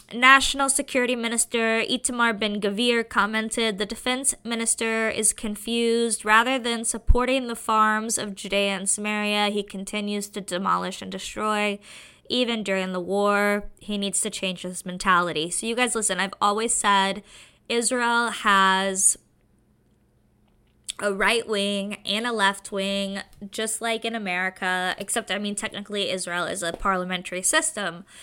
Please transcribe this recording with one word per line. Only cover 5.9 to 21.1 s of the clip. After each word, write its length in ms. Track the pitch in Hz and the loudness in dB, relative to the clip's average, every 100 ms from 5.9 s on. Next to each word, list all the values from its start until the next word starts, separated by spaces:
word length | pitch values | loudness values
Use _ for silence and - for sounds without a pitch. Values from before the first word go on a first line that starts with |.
| 233 233 220 214 | 2 0 -2 4
Rather 320 | 220 233 262 | 4 4 0
than 280 | 233 233 233 | -2 -4 -4
supporting 600 | 226 - 240 247 269 240 | -2 4 4 4 0 0
the 80 | 233 | -6
farms 600 | - 220 214 214 226 - | 0 4 4 2 -2 -4
of 160 | 208 | -4
Judea 440 | 196 190 202 202 190 | -8 -4 0 0 -2
and 120 | 190 | -2
Samaria, 600 | - 208 214 208 208 208 | -2 -2 -2 0 2 2
he 120 | 202 | 0
continues 680 | 202 196 190 208 208 208 202 | -4 -8 -6 -6 -4 -4 -6
to 120 | 208 | -10
demolish 600 | 196 180 185 175 180 190 | -6 -2 0 0 -2 -6
and 100 | 190 | -10
destroy. 680 | 190 - 214 214 208 208 202 - - - - - | -10 -8 -4 -2 0 0 -4 -10 -20 -20 -18 -4
Even 340 | 247 240 233 | 0 0 0
during 300 | 196 190 185 | -2 -2 -2
the 80 | 185 | -4
war, 680 | 175 196 202 202 202 208 202 - | -2 2 4 4 2 0 -2 -12
he 180 | - 208 | -6 -4
needs 240 | 202 196 | -2 -2
to 80 | 214 | -4
change 320 | - 190 180 | -4 -4 -4
his 240 | 180 180 185 | -8 -10 -8
mentality." 680 | 180 202 180 175 151 165 | -4 2 4 4 0 -2
So 160 | - 226 | -2 -2
you 80 | 233 | 0
guys, 200 | 247 233 | 0 0
listen, 240 | 214 180 | 0 0
I've 140 | 190 - | -2 0
always 320 | 202 208 226 | 0 2 0
said 480 | - 208 196 196 196 - - - _ - | 0 4 4 4 -2 -10 -20 -20 _ -4
Israel 640 | 233 233 254 240 233 233 | 0 0 2 2 2 2
has 880 | 208 214 196 190 190 196 190 - - _ _ _ _ _ _ _ _ _ _ _ _ _ _ _ _ - - | 0 4 6 6 6 2 2 2 0 _ _ _ _ _ _ _ _ _ _ _ _ _ _ _ _ -16 -6
a 100 | 202 | -2